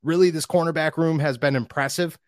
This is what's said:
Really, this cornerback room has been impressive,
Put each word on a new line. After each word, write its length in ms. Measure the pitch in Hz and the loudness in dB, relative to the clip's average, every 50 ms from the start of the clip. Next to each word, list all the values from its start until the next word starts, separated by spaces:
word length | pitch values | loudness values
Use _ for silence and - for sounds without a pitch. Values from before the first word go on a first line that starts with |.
| _ | _
Really, 280 | 147 165 175 185 180 | -2 2 4 4 4
this 160 | 165 156 147 | 4 0 -6
cornerback 500 | - - 180 165 165 160 160 156 156 - | 0 0 0 0 0 0 0 -2 -2 0
room 220 | - 165 165 160 151 | 0 0 0 2 0
has 180 | 143 151 131 | 0 -2 -2
been 200 | 117 147 143 139 | 0 -2 0 0
impressive, 600 | 131 120 - - 147 135 139 - - 175 165 160 _ _ | 0 -4 -4 -4 -4 -4 -4 -2 -4 -4 -4 -4 _ _